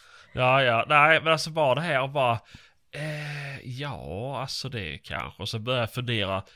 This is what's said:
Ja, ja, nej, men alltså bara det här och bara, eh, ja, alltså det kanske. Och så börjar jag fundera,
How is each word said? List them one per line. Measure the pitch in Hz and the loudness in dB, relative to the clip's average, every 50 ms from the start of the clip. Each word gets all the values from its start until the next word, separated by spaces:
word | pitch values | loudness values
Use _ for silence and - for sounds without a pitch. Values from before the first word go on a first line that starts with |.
| - - - - - _ - | -20 -20 -20 -20 -20 _ -4
Ja, | 113 127 127 131 139 135 | 0 2 4 4 6 4
ja, | 123 117 113 113 - | 4 4 2 2 4
nej, | 151 147 147 156 160 151 139 | 6 6 8 8 6 6 4
men | 160 160 | 2 0
alltså | 147 - 165 | 0 0 -2
bara | 156 165 151 135 123 | 0 2 2 4 2
det | 135 | 2
här | 165 175 147 131 131 | 0 0 0 0 0
och | 135 | 0
bara, | 143 151 131 120 117 110 - _ - - - _ _ _ _ _ | 0 2 4 4 2 2 -2 _ -20 -20 -20 _ _ _ _ _
eh, | - 147 151 156 151 151 147 147 147 147 143 139 139 - - 127 123 127 | -12 -10 -8 -8 -8 -8 -8 -10 -10 -10 -10 -10 -12 -12 -12 -12 -10 -8
ja, | 143 143 127 69 64 71 82 95 120 135 143 117 | -8 -8 -8 -10 -10 -8 -8 -8 -6 -6 -6 -6
alltså | 131 131 - - - 131 | -6 -6 -8 -8 -8 -8
det | - 117 95 76 71 - | -8 -8 -8 -8 -8 -10
kanske. | - - - - 60 65 - - 98 | -10 -8 -8 -8 -8 -8 -10 -10 -8
Och | - | -6
så | - 113 | -6 -6
börjar | 104 123 127 123 | -4 -2 0 0
jag | 117 107 - | -2 -2 -4
fundera, | 127 123 120 120 110 101 92 95 95 - - _ | -6 -4 -2 -2 0 0 0 -2 -4 -4 -8 _